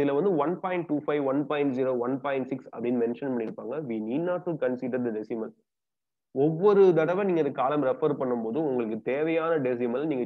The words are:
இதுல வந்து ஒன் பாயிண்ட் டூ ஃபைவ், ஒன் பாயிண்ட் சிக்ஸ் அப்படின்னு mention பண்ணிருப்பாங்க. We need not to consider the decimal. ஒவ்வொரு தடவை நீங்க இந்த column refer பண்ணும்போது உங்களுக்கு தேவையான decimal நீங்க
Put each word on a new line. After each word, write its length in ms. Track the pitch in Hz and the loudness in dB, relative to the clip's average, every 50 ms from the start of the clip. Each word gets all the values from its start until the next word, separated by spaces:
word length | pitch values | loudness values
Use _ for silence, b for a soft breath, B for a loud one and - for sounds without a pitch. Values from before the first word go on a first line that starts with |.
இதுல 140 | 143 143 139 143 | 4 4 2 2
வந்து 120 | 175 202 185 147 | 2 2 2 2
ஒன் 120 | 139 156 185 175 | 0 0 -2 -4
பாயிண்ட் 240 | - 185 180 180 170 170 | -4 -4 -2 -2 -2 -2
டூ 60 | 151 143 - | -4 -4 -2
ஃபைவ், 160 | - 147 147 143 135 | -2 -2 0 0 0
ஒன் 120 | 131 143 147 139 151 147 143 143 127 127 131 131 127 120 120 123 135 135 | 0 0 0 -2 0 0 0 0 0 0 0 0 0 0 0 -2 -2 -4
பாயிண்ட் 260 | 135 143 139 135 127 127 | -2 -4 -2 -2 -4 -4
சிக்ஸ் 180 | 131 123 - - - | -6 -8 -10 -12 -10
அப்படின்னு 280 | 117 117 120 123 123 | -4 -2 0 0 2
mention 300 | 117 117 120 123 143 135 | 2 0 -2 -4 -4 -4
பண்ணிருப்பாங்க. 420 | 127 120 113 110 107 - 110 107 131 151 160 123 | -2 -2 -4 -6 -6 -8 -8 -8 -6 -6 -6 -6
We 60 | 113 110 107 | -6 -6 -4
need 160 | 110 123 151 170 180 | -4 -4 -2 -2 -2
not 120 | 180 180 175 180 | -4 -4 -4 -4
to 60 | 165 139 | -4 -2
consider 380 | 127 127 127 123 131 127 117 127 123 | -2 -2 -2 -2 -4 -4 -2 -2 -2
the 60 | 120 107 107 | -2 -4 -4
decimal. 320 | 107 - 120 113 110 113 - _ _ _ _ _ _ _ _ _ _ _ _ _ _ _ - 131 139 | -6 -6 -6 -6 -6 -8 -10 _ _ _ _ _ _ _ _ _ _ _ _ _ _ _ 0 2 2
ஒவ்வொரு 380 | 156 160 160 190 208 202 196 196 190 170 160 | 2 2 4 4 6 8 8 8 8 8 6
தடவை 240 | 160 156 180 190 208 196 | 4 2 2 0 0 2
நீங்க 140 | 175 165 147 | 2 2 2
இந்த 80 | 139 127 139 | 0 0 0
column 240 | 123 131 147 151 139 131 | 0 0 2 2 2 0
refer 260 | 123 - 156 151 143 131 | 0 2 0 0 0 0
பண்ணும்போது 380 | 135 127 123 117 110 110 117 147 165 143 | -2 -2 -2 -2 -2 -2 -2 -2 0 0
உங்களுக்கு 280 | 131 123 120 110 113 113 - 127 | 0 0 -2 -2 -4 -4 -4 -2
தேவையான 480 | 127 143 156 165 165 165 160 165 170 156 135 | -2 0 0 0 0 0 0 0 0 0 2
decimal 420 | 127 127 120 123 120 117 131 151 160 | 0 0 0 0 -2 -2 -2 -2 -2
நீங்க 120 | 143 127 120 | -2 -2 -2